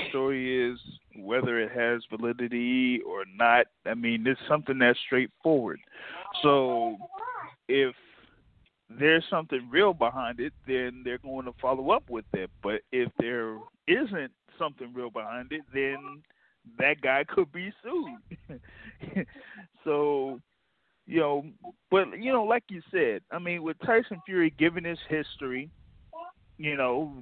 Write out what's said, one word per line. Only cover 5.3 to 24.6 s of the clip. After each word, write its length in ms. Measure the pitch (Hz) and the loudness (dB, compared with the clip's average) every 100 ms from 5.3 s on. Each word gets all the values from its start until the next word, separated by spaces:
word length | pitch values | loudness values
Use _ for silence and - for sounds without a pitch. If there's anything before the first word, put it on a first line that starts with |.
| - 160 151 110 73 _ - - - - - | -2 2 2 2 -6 _ -20 -16 -14 -10 0
So 540 | 147 143 131 120 117 104 - - 466 494 - - - | 4 6 4 0 -2 -4 -12 -10 -8 -8 -12 -16 0
if 280 | 135 135 - - - - _ _ _ _ _ _ | 2 2 0 -20 -20 -20 _ _ _ _ _ _
there's 360 | 117 147 160 165 | 0 4 4 2
something 400 | 175 165 135 123 | -4 -2 -6 0
real 220 | 135 202 | 4 4
behind 460 | 170 117 131 120 120 | 4 0 0 -6 -6
it, 140 | 139 - - | -8 -8 -4
then 360 | 131 127 123 | -2 -2 -6
they're 140 | 123 123 | -8 -8
going 280 | 135 131 127 | -8 -10 -10
to 60 | 120 | -4
follow 300 | 127 131 135 | -2 0 2
up 180 | 226 - | 2 0
with 180 | 117 104 | -8 -6
it. 180 | 101 92 - | -6 -6 -8
But 200 | - 107 - | -4 -4 -2
if 180 | 127 120 - | -2 -2 -2
there 400 | 117 120 113 110 - _ - | -4 -2 -6 -8 -16 _ 2
isn't 440 | 202 269 190 135 _ _ - | 2 2 -4 -8 _ _ -6
something 340 | 160 135 123 | -6 -6 -12
real 160 | 123 123 | -8 -8
behind 400 | 113 107 120 123 | -8 -8 -10 -8
it, 100 | 156 147 | -10 -8
then 480 | 135 135 139 139 147 _ _ _ _ - 117 | -4 -2 -4 -10 -18 _ _ _ _ -20 -2
that 220 | 131 151 | 0 0
guy 240 | 160 - | 0 0
could 260 | 151 - 170 | 0 0 0
be 200 | 165 190 - | -2 -12 -12
sued. 800 | 226 339 285 240 - 170 - 143 - - - - - - - | -6 -6 -6 -10 -16 -18 -16 -18 -18 -20 -20 -18 -8 -6 -6
<laughs> 0 | 277 - 214 185 _ | -12 -20 -20 -20 _
So, 560 | - 147 147 143 135 127 _ _ _ _ _ _ - | -2 0 2 0 -2 -8 _ _ _ _ _ _ -4
you 100 | 160 | 0
know, 260 | 147 143 151 - - - _ | 2 0 -4 -16 -20 -20 _
but, 260 | 190 175 101 | 2 2 -2
you 160 | 240 | 0
know, 120 | 262 | 0
like 180 | 214 240 - | 2 0 0
you 120 | 180 - | -14 -4
said, 300 | 185 135 101 - | 0 2 0 -6
I 80 | 160 | -10
mean, 240 | 175 175 | -6 -6
with 120 | 160 160 | -6 -6
Tyson 380 | - 226 233 180 | 2 2 2 -8
Fury, 300 | - 190 160 | -4 2 2
given 280 | 147 | 4